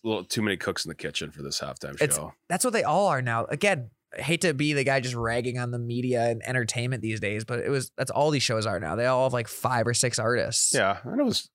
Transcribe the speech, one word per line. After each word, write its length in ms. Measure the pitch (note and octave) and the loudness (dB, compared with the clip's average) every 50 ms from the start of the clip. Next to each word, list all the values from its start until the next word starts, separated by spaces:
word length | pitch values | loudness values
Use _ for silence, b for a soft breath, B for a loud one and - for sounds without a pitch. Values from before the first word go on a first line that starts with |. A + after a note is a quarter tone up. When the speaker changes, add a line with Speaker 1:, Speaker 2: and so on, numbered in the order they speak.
| - | -2
Speaker 1:
little 200 | A2 A2 F#2+ F#2 | -2 -2 -2 -2
too 180 | - - A#2+ | -2 0 0
many 160 | G#2+ G#2 F#2+ | 2 2 2
cooks 260 | E2+ - G2 F#2 - - | 0 -2 -2 -2 -2 -4
in 40 | E2 | -6
the 60 | D#2 | -8
kitchen 360 | - - D2+ - - D#2+ C#2+ | -8 -8 -6 -4 -6 -6 -6
for 100 | - D2 C#2+ | -8 -10 -8
this 160 | C#2+ - - | -6 -6 -6
halftime 400 | - C#2 B1+ - - C#2+ C#2+ - | -6 -6 -8 -8 -10 -8 -2 0
Speaker 2:
It's, 140 | D3+ C#3 - | 0 0 0
Speaker 1:
show. 180 | D2 D2+ - - _ _ - | -2 -4 -8 -12 _ _ -4
Speaker 2:
that's 140 | E3+ F#3 - | -2 0 0
what 80 | B3 G#3 | 2 2
they 100 | G#3+ - | 2 2
all 240 | D3 D3+ F#3+ G3+ | 2 2 4 4
are 140 | F#3 D3 C3 | 4 2 2
now. 240 | B2+ A#2+ A#2 A#2 - | 0 0 0 0 0
Again, 440 | - D3 C#3+ G3+ G3+ F#3 C3+ A#2+ G#2+ - _ _ _ - | -2 -2 0 2 2 2 0 -2 -8 -14 _ _ _ -10
I 60 | - | -6
hate 200 | C3+ C#3+ E3+ E3 | -2 0 2 2
to 120 | - E3+ C#3+ | 2 2 2
be 200 | C3 D3 D3+ D3 | 2 2 2 2
the 100 | C#3 B2+ | 2 4
guy 160 | C3+ C3+ C#3 | 4 2 2
just 160 | A#2+ B2+ B2 | 2 0 -2
ragging 420 | A#2 A#2 A2+ A#2 B2 A#2 B2 B2 | -2 0 0 0 0 -2 -2 -2
on 140 | B2 B2 B2 | -2 -4 -4
the 80 | B2 A#2+ | -4 -4
media 460 | A#2+ A#2+ A#2+ B2 B2+ B2+ B2 A#2 A#2 A#2+ | -4 -2 -2 -2 0 2 2 2 2 2
and 120 | A#2 A2+ - | 0 0 -2
entertainment 540 | - B2+ B2+ A#2 G#2+ - B2+ A#2+ B2+ C3 A#2 | -2 0 0 0 0 -2 -2 -2 -2 -2 -2
these 180 | G#2+ A2 A2 G#2+ | -2 -2 -2 -2
days, 260 | G#2+ G2+ G#2 G#2+ A2+ | -2 -2 -2 -4 -4
but 140 | - B2 A#2+ | -4 -4 -2
it 100 | - A#2 | 0 0
was, 220 | C#3 C3+ B2 - - | 0 0 -2 -4 -6
that's 140 | - C3+ - | -4 -4 -2
all 180 | - C3+ C#3+ D#3 | 0 2 2 4
these 120 | D3+ C3 - | 4 2 2
shows 220 | - A2+ A2 G#2+ | 2 0 0 0
are 140 | A2 F#2 E2+ | 0 -2 -2
now. 160 | - D#2 F2 | -2 -2 -2
They 100 | A2+ A#2+ | 0 2
all 180 | B2+ C3 B2+ C3 | 2 2 2 2
have, 80 | C3+ B2+ | 2 2
like, 140 | B2 A2+ | 0 -2
five 400 | - - - - A#2+ B2+ A#2+ A2 | -4 -4 -4 -2 0 2 2 2
or 60 | A#2+ A#2 | 2 2
six 240 | - - B2 - - | 2 2 0 0 0
artists. 540 | A2 A2+ B2 A2+ - - A#2+ - - - - | 0 2 2 2 0 0 0 2 2 2 4
Speaker 1:
Yeah, 240 | B2+ G2 G2 G2+ - - | 4 4 4 2 0 -4
and 160 | B2 - C#4 | -2 0 2
it 40 | C#4+ | 2
was, 260 | A#3 F#3+ - - - | 2 0 0 -4 -6